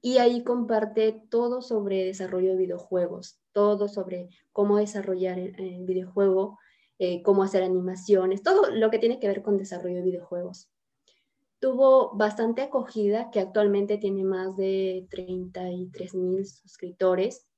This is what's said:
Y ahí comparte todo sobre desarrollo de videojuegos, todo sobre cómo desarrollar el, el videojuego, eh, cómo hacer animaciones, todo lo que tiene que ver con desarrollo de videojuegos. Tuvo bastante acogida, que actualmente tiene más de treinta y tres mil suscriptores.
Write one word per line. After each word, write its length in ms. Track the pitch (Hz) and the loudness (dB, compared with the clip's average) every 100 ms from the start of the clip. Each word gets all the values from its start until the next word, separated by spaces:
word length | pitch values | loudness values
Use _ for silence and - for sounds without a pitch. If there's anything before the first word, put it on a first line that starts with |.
Y 180 | 240 254 | 4 6
ahí 260 | 240 240 | 6 4
comparte 680 | 240 247 220 220 214 214 220 220 _ | -2 -2 0 0 0 2 0 0 _
todo 320 | 233 240 247 | -2 0 -4
sobre 420 | 247 226 202 190 | -4 -4 -2 -2
desarrollo 460 | 185 190 185 185 190 | -2 -4 -6 0 0
de 60 | 185 | 0
videojuegos, 800 | 185 175 - 185 175 - - _ _ | -2 -4 -4 -2 -2 -4 -16 _ _
todo 360 | - 208 208 202 | 2 2 2 -2
sobre 400 | 208 185 180 180 _ _ | -4 -8 -8 -12 _ _
cómo 260 | - 208 202 | -2 2 4
desarrollar 600 | 208 208 196 185 185 180 | 2 -4 -4 -2 -2 -4
el, 200 | 185 185 | -8 -8
el 240 | 190 180 185 | -12 -10 -4
videojuego, 720 | 185 185 - 196 190 196 - _ _ _ _ | -4 -4 0 2 2 0 -6 _ _ _ _
eh, 240 | 185 175 | -4 -2
cómo 200 | 175 196 | 2 4
hacer 200 | 196 202 | 4 0
animaciones, 800 | 185 185 180 185 185 196 185 196 | 0 0 -2 -8 2 4 4 0
todo 280 | 311 381 - | 2 4 4
lo 200 | 226 220 | 2 2
que 80 | 220 | 2
tiene 200 | 233 254 | 0 0
que 100 | 208 | -2
ver 140 | 196 | -2
con 140 | 214 202 | 0 -2
desarrollo 380 | 196 180 180 180 | -2 -8 -6 -2
de 60 | |
videojuegos. 680 | 180 180 175 175 175 180 _ _ _ _ _ _ _ _ _ _ | -2 -4 -6 -8 -8 -12 _ _ _ _ _ _ _ _ _ _
Tuvo 560 | 262 247 269 262 247 | -2 4 8 8 4
bastante 480 | 202 214 208 226 233 | 2 0 2 -2 -2
acogida, 680 | 277 269 240 220 202 214 240 | -2 -4 -4 -2 0 0 -2
que 100 | 214 | -4
actualmente 580 | 190 202 208 202 202 208 | -2 2 2 2 0 -2
tiene 260 | 208 196 | -2 -2
más 320 | 190 190 190 190 | -2 -2 -4 -4
de 500 | 190 190 190 185 185 | -2 0 -2 -4 -10
treinta 600 | - 180 185 180 180 180 | -14 -8 -8 -8 -8 -8
y 160 | 180 185 | -8 -10
tres 240 | - 180 | -12 -10
mil 320 | 185 185 190 196 | -4 -2 -2 -4
suscriptores. 1000 | - _ - 180 175 185 185 202 - _ | -12 _ -16 -14 -2 0 2 -2 -4 _